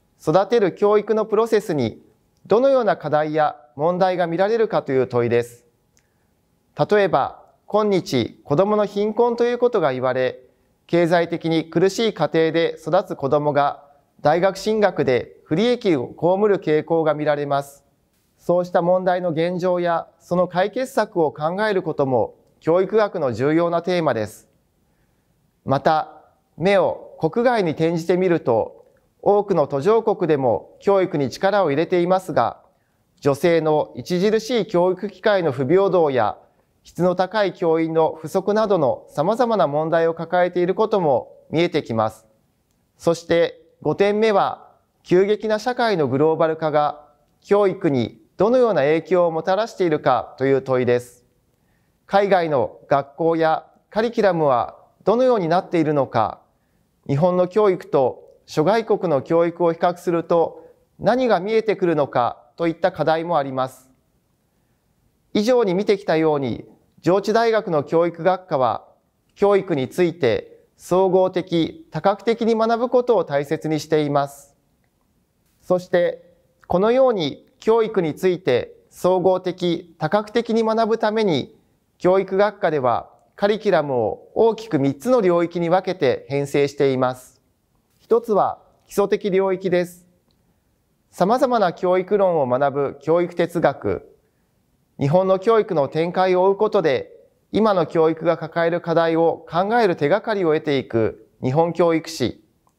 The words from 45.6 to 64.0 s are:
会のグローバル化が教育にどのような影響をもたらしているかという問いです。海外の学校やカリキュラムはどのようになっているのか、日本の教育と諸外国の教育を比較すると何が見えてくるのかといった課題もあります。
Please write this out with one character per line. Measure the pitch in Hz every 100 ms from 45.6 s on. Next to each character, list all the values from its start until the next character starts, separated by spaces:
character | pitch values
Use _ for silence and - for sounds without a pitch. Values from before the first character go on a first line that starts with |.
| 247 247
会 | 226 185
の | 135
グ | 135
ロ | 156
ー | 156
バ | 160
ル | 160
化 | 156
が | 147 147 - - _ _ _
教 | - 202 196
育 | 160 165
に | 131 107 - _ -
ど | 202
の | 254
よ | 233
う |
な | 175
影 | 139 160
響 | 160 180 175
を |
も | 160
た | 185 190
ら | 226
し | -
て | 175
い |
る | 147
か | 147 120 - -
と | 135
い |
う | 135
問 | 131 127
い | 123
で | 123
す。 | 120 - _ _ _ _ _ _ _ _ -
海 | 196 208
外 | 190 165
の | 139 107 - -
学 | 139 - -
校 | 165 165
や | 160 156 - _ _
カ | 208
リ | 233
キ | 233
ュ |
ラ | 202
ム | 170 147
は | 120 90 - _ _
ど | - 233
の |
よ | 254 233
う |
に | 160
な | 180
っ | 180
て | 170
い |
る | 151
の | 147 127
か、 | 120 101 - _ _ _ _ _ _ -
日 | 139
本 | 180 180
の | 180
教 | 214 208
育 | 180 -
と | 151 123 - - _ -
諸 | 156
外 | 151 226 220
国 | 202 180
の | 139
教 | - 165 170
育 | 170
を | 170
比 | 165
較 | 175 175
す | 185
る | 165
と | 160 170 160 - - _ _ -
何 | 196 247 247
が | 185
見 | 196
え | 220
て | 214 185
く | 180
る | 156
の | 139
か | 131 117 - _ -
と | 170
い |
っ | 165
た | 185
課 | 185 147
題 | 165
も | 170 160
あ |
り | 139
ま | 131 127
す。 | - _ _